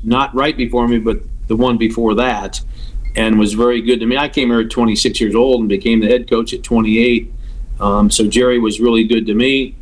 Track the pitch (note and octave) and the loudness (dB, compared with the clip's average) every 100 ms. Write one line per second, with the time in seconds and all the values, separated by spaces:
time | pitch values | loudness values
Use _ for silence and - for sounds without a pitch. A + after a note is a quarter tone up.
0 | A2 B2 C3+ B2 C#3+ D#3 A#2 A#2+ A#2+ A#2+ | -2 0 0 0 -2 -2 -2 0 0 0
1 | A2 G#2 - - - A2 B2+ A#2 A2 A2+ | 0 -2 -6 -10 -4 0 2 2 0 0
2 | A#2 G#2 B2+ G#2+ G2 - - - - - | 0 2 0 -2 -6 -10 -10 -10 -10 -8
3 | - - A2 G#2+ G#2 G#2+ A#2+ A#2+ A2 B2 | -6 -2 0 2 2 2 0 0 0 0
4 | A2+ C3 D3 D3 B2+ A#2+ A2+ - A#2 G#2 | 0 0 -2 0 0 2 0 0 0 2
5 | A#2+ G2+ G#2+ G#2 C3 B2+ A2 G2 A#2 A2+ | 0 0 0 2 2 2 2 -2 2 2
6 | G#2+ B2 A#2+ A#2 A2+ - - A#2 A2 A2 | 4 2 2 -2 -2 -8 -2 0 2 2
7 | A#2+ A#2+ - - - - - - G2+ G2+ | 2 2 -2 -10 -10 -10 -8 -4 -2 2
8 | G#2 - G#2+ A2 B2 B2 A2 G#2+ A#2+ A#2 | 2 2 0 2 2 2 0 0 2 2
9 | A2+ A2+ G#2 G#2 B2+ C3+ C3 - | 2 0 0 0 2 0 -2 -8